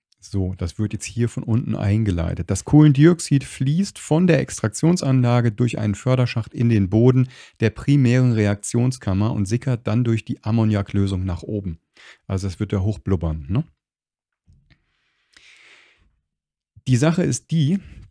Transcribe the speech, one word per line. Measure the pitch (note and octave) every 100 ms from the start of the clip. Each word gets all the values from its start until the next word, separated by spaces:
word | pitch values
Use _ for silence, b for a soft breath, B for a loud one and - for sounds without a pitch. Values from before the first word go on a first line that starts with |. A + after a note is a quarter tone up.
| _ _
So, | - G2+ F#2 F#2
das | F2 -
wird | G#2+
jetzt | G#2 -
hier | A2+ A#2
von | -
unten | - A2+ A2 G#2
eingeleitet. | G2+ G#2+ G#2+ F2 E2+ E2+ F2
Das | G2 -
Kohlendioxid | D3+ D3+ C3+ D#3 E3+ - C#3
fließt | B2+ - C3+ E3 G3 -
von | - D#3 F#3
der | D3
Extraktionsanlage | - - G#2+ - D#3+ F3+ C#3+ C3 A#2+ A#2+ A#2
durch | G#2 B2 -
einen | G#2+
Förderschacht | G2 B2+ B2+ A#2+ A#2 G#2+ -
in | A#2
den | A2 F#2
Boden | A2 B2 B2+ B2+ B B _
der | A2+
primären | - - C#3+ B2 B2+ B2+
Reaktionskammer | A2 G#2 G2+ - A#2 B2+ B2+ - F#2+ G#2+
und | G#2+ G2
sickert | A#2+ - A#2 -
dann | A2
durch | A#2+ A2 -
die | -
Ammoniaklösung | G#2+ A#2 G#2+ G#2 G2 G2+ G2 F#2
nach | F#2+ F2
oben. | - G#2+ F#2+ E2 _ B B B -
Also | F#2+ F#2+
es | -
wird | G#2
ja | G2+
hochblubbern, | G2 G#2+ - F2+ D#2+ D#2 C#2
ne? | G#2+ - _ _ _ _ _ _ _ _ _ _ b b b b b b b b b b b b b b _ _ _ _ _ _ - -
Die | A#2+
Sache | D3+ E3+
ist | D#3 B2 -
die, | E3 C#3+ G3 B B B